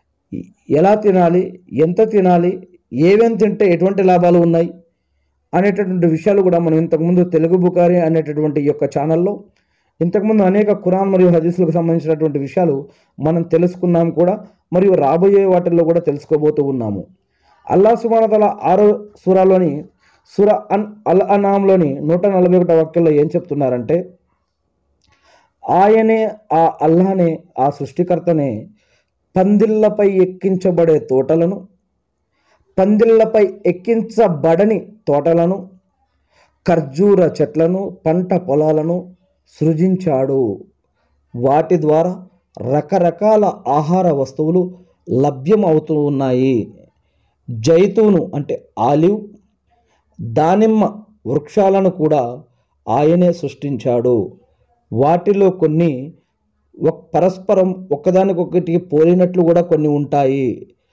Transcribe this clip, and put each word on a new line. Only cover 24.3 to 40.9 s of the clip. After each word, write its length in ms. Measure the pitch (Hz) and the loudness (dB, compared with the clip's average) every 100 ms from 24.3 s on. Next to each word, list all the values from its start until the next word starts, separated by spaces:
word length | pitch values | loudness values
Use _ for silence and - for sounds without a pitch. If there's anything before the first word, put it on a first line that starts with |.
| _ _ _ _ _ _ _ _ _ _ _ _ _ - | _ _ _ _ _ _ _ _ _ _ _ _ _ -4
ఆయనే, 600 | 170 202 220 220 220 220 165 _ | 2 4 4 2 0 -2 -6 _
ఆ 260 | 156 165 - | 0 0 0
అల్లానే, 600 | 151 165 190 190 170 156 - - | 0 2 2 0 0 -2 -10 -4
ఆ 120 | 139 | -4
సృష్టికర్తనే 1000 | - 139 - 180 175 - 165 139 107 160 _ _ _ _ _ _ 185 | -4 -10 -6 -2 -2 0 -2 -2 -6 -12 _ _ _ _ _ _ -2
పందిళ్ళపై 760 | 190 208 220 214 214 214 202 | 2 2 2 2 0 0 0
ఎక్కించబడే 880 | 190 180 - 196 185 190 170 165 156 | 2 0 -2 -4 -2 -2 0 2 0
తోటలను, 720 | - 131 131 160 170 202 - _ _ _ _ _ _ _ _ _ _ - | 0 -2 0 0 0 -4 -12 _ _ _ _ _ _ _ _ _ _ -2
పందిళ్ళపై 760 | 190 208 226 226 220 220 196 - 180 | 0 2 4 4 2 2 0 0 -4
ఎక్కించబడని 1200 | 180 - 226 226 - 214 151 160 165 214 202 - - - | -4 -2 -4 -2 0 0 0 0 2 2 -2 -6 -12 -2
తోటలను, 640 | 143 165 165 170 196 185 - _ _ _ _ _ _ _ _ - | -2 0 0 0 -2 -8 -20 _ _ _ _ _ _ _ _ -2
ఖర్జూర 640 | 165 139 139 202 190 160 - | -2 -2 0 2 4 2 0
చెట్లను, 560 | 147 156 165 185 196 - 160 | -4 0 -2 -2 -6 -6 -2
పంట 280 | 170 180 | -2 -2
పొలాలను 800 | 185 180 143 151 156 156 175 180 - _ _ _ | -4 -2 0 0 0 -2 -6 -8 -20 _ _ _
సృజించాడు. 1160 | - 156 156 185 185 180 131 135 135 117 98 - _ _ | -4 -2 0 0 0 -2 -2 -2 -2 -2 -6 -14 _ _